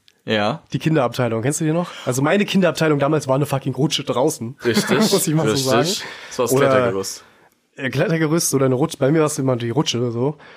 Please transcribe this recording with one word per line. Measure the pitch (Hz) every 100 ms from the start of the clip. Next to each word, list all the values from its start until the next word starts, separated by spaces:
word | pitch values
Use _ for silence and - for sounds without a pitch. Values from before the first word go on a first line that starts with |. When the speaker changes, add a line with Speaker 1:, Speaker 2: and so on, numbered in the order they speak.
| _ _
Speaker 1:
Ja. | - 110 104 156 -
Speaker 2:
die | 143
Kinderabteilung, | 160 156 120 123 120 113
kennst | 123 151
du |
die | 156
noch? | 165 175 - -
Also | 127
meine | 147 202
Kinderabteilung | 208 196 175 - 160 143
damals | 143 156 135
war |
eine | 135 143
fucking | 135 139
Rutsche | 127 151 151
draußen. | 139 120 151 - 113 -
Speaker 1:
Richtig, | 120 208 - -
Speaker 2:
<laughs> | 220
Muss | 190 165
ich |
mal | 156 147
Speaker 1:
richtig. | 120
Speaker 2:
so | 131
sagen. | 135 160 208 - - -
Speaker 1:
Das | -
war |
das | 117
Speaker 2:
Oder | 131 139
Speaker 1:
Klettergerüst. | 131 120 95 95 - - _ _ _ _ -
Speaker 2:
äh, | 131
Klettergerüst | 123 180 165 156 165 -
oder | 147 131
eine | 127
Rutsche. | 160 -
Bei | 135
mir | 160
war | 151
es | 151
immer | 131 120
die | 117
Rutsche | 127 - 117
oder | 123
so. | 117 135 151 -